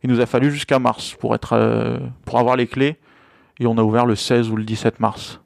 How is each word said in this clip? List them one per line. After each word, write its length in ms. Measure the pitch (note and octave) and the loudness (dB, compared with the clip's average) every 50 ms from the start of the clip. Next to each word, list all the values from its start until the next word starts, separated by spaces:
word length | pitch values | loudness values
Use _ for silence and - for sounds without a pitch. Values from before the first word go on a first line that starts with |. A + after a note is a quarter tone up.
| - | 2
il 80 | B2+ | 2
nous 100 | B2 A#2 | 2 2
a 60 | B2 | 2
fallu 240 | A#2 - B2 C3 D3 | 2 2 2 2 2
jusqu'à 280 | D3 C#3+ - - C#3 C3 | 0 -2 -2 0 0 2
mars 340 | B2+ A#2 A#2 - - - - | 2 2 -2 -2 -8 -14 -12
pour 200 | - - A2+ A2+ | -8 -4 -4 -2
être, 180 | A#2 - - A#2 | -4 -2 0 0
euh, 420 | A2+ A2 A2+ A2+ A2+ A#2 A#2 A#2 A#2+ - B2 B2+ - _ | 2 2 2 2 0 -2 -2 -4 -6 -8 -12 -14 -14 _
pour 120 | - - A#2+ | -2 0 2
avoir 180 | A#2+ A#2+ B2+ | 2 2 2
les 100 | B2+ B2 | 2 0
clés. 320 | A#2+ - C3 C3+ C#3+ D#3 _ _ _ _ _ _ _ _ _ _ _ _ _ | -2 0 0 0 0 -2 _ _ _ _ _ _ _ _ _ _ _ _ _
Et 60 | A#2+ | -2
on 120 | A#2+ A2+ A2+ | 0 2 2
a 40 | A2 | 2
ouvert 220 | G#2+ G#2+ A#2+ A#2+ | 4 4 2 2
le 120 | A#2+ A2 | 2 0
seize 340 | G2+ - - C3 A#2+ A#2 A2 | -2 0 2 2 2 2 0
ou 60 | A2 | -2
le 80 | A2 A2 | -4 -4
dix-sept 340 | G#2+ A2 A2 - A2+ - _ | -4 -6 -2 -2 -2 -2 _
mars. 400 | A2+ A2 - - - - - - _ | -4 -4 -4 -4 -14 -16 -16 -18 _